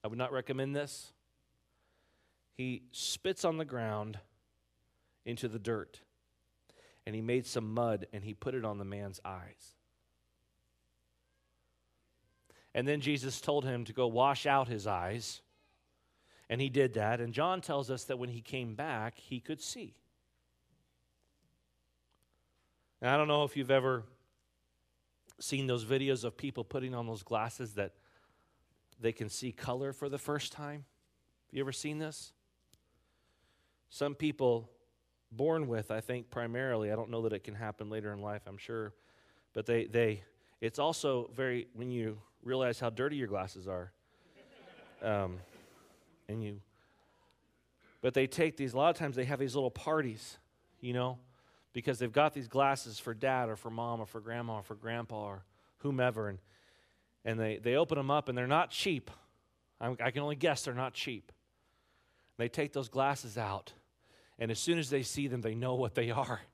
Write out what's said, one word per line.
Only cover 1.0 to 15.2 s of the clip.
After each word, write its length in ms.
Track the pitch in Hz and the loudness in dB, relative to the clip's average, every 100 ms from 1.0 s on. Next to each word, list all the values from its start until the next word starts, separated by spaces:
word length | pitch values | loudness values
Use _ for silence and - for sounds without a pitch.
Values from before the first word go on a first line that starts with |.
| - _ _ _ _ _ _ _ _ _ _ _ _ _ _ - | -14 _ _ _ _ _ _ _ _ _ _ _ _ _ _ -6
He 260 | 127 127 127 | -4 -4 -8
spits 540 | - - - 190 190 180 | -8 -6 -2 -2 2 2
on 120 | 160 | 2
the 80 | 151 | -2
ground 540 | 127 113 107 107 101 - _ _ _ _ _ _ _ _ _ - | -2 -2 -2 -4 -8 -14 _ _ _ _ _ _ _ _ _ -8
into 220 | 120 123 | -4 -4
the 120 | 113 | -4
dirt, 420 | 101 113 - - _ _ _ _ _ _ _ - - _ - | -2 -2 -4 -16 _ _ _ _ _ _ _ -20 -20 _ -8
and 100 | 107 | -4
he 60 | |
made 240 | 113 123 123 | 0 0 0
some 280 | 123 110 | -2 -2
mud, 320 | 113 117 104 98 | 0 2 0 -2
and 100 | 107 | -8
he 100 | 107 | -8
put 200 | 104 135 | -6 -4
it 100 | 127 | -4
on 140 | 110 104 | -4 -4
the 80 | 98 | -6
man's 340 | 101 101 98 - | -6 -8 -10 -10
eyes. 500 | 92 90 - - _ _ _ _ _ _ _ _ _ _ _ _ _ _ _ _ _ _ _ _ _ _ _ _ _ _ _ _ - _ | -10 -14 -18 -20 _ _ _ _ _ _ _ _ _ _ _ _ _ _ _ _ _ _ _ _ _ _ _ _ _ _ _ _ -20 _
And 140 | - 131 | -2 2
then 140 | 147 | 2
Jesus 400 | 135 147 131 123 | 2 0 0 -2
told 240 | - 147 131 | 2 2 2
him 180 | 123 117 | -2 -4
to 80 | |
go 140 | 113 123 | 2 2
wash 380 | 117 135 135 147 | 6 6 6 6
out 220 | 139 123 | 6 4
his 200 | 110 107 | -2 0
eyes, 540 | 92 90 113 | 0 0 -4